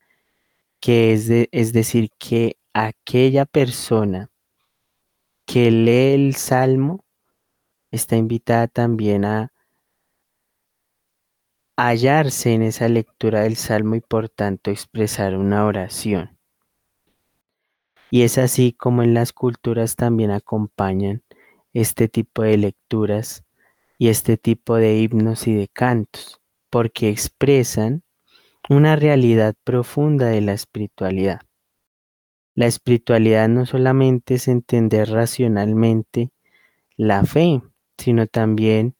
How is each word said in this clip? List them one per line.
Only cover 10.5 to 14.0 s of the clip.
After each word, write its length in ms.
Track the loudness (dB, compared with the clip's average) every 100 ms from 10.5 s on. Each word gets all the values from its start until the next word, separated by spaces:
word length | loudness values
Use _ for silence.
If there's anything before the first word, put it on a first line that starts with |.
| _ _ _ _ _ _ _ _ _ _ _ _ -4
hallarse 760 | -2 0 2 2 0 -2 0
en 100 | 0
esa 260 | 0 -2 0
lectura 540 | 0 -2 -6 -2 0
del 140 | -2 -4
salmo 400 | -4 -2 -2
y 40 | -4